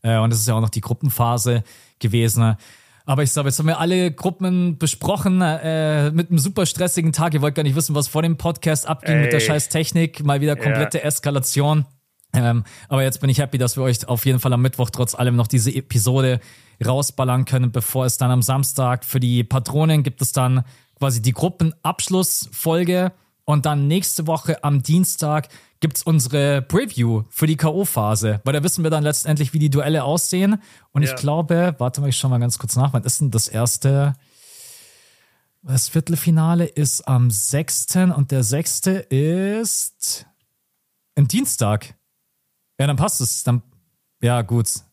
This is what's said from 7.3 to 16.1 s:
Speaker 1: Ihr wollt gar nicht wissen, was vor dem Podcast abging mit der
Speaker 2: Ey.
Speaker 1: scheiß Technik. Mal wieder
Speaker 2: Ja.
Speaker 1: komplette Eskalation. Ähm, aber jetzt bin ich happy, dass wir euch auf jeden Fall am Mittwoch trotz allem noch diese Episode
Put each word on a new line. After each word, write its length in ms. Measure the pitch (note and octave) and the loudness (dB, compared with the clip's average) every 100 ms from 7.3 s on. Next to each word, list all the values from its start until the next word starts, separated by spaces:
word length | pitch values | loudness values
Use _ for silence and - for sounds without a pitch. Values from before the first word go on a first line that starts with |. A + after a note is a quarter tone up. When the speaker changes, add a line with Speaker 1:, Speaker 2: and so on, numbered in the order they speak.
| D3+ | 2
Speaker 1:
Ihr 80 | |
wollt 100 | D3 | 0
gar 80 | C#3 | 0
nicht 140 | D3 C3+ | 0 0
wissen, 180 | - | 0
was 140 | D3 C3+ | 0 0
vor 160 | D3+ | 0
dem 140 | E3 E3 | 0 0
Podcast 500 | E3+ D#3+ - D3+ - | -2 -2 0 -2 -2
abging 340 | D#3+ - D3+ | -6 0 2
mit 120 | A#2+ | 4
der 60 | A#2 | 2
Speaker 2:
Ey. 60 | A2+ | 2
Speaker 1:
scheiß 240 | D3+ - | 0 0
Technik. 540 | D#3+ D#3 E3+ D#3+ - | -2 0 0 0 0
Mal 180 | D3 C#3+ | 0 2
wieder 160 | D3 D3 | 0 0
Speaker 2:
Ja. 60 | |
Speaker 1:
komplette 400 | A2 A2 D3 D#3 | 0 0 0 0
Eskalation. 840 | A#2+ C#3+ D3 C#3+ C3 - D3 D3+ C#3 _ _ _ _ | -2 -2 -2 -2 0 0 2 2 0 _ _ _ _
Ähm, 320 | - A#2+ A#2 G#2 - - | 0 2 0 -2 -12 -4
aber 120 | C3+ | 0
jetzt 200 | C3 B2+ | 0 0
bin 80 | C#3 | 0
ich 80 | B2+ | 2
happy, 180 | C#3 C3 | 0 0
dass 180 | B2 - | -2 0
wir 60 | |
euch 260 | C3 A2+ - | 0 0 -2
auf 160 | A#2+ C3+ | -2 2
jeden 120 | B2+ | 2
Fall 140 | C3 | 2
am 80 | B2 | 2
Mittwoch 300 | B2+ - A#2+ | 2 0 -4
trotz 240 | - B2 - | 0 -4 0
allem 200 | B2 A#2+ | 0 2
noch 120 | A2+ | 2
diese 260 | B2+ A2+ | 2 2
Episode 680 | C3+ C3+ A#2+ G#2+ | -2 -2 0 2